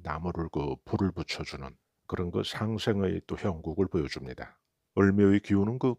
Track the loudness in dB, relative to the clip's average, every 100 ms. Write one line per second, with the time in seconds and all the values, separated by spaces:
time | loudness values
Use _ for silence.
0 | -8 -6 -6 -6 -6 -4 -6 -6 -4 0
1 | 0 0 -8 -8 -8 -10 -12 -16 _ _
2 | -8 -4 -2 -2 -4 -4 -4 -2 0 0
3 | 0 -2 -6 -6 -4 -4 -4 -2 0 0
4 | -2 -6 -12 -12 -14 _ _ _ _ 4
5 | 6 8 6 6 4 2 2 0 -2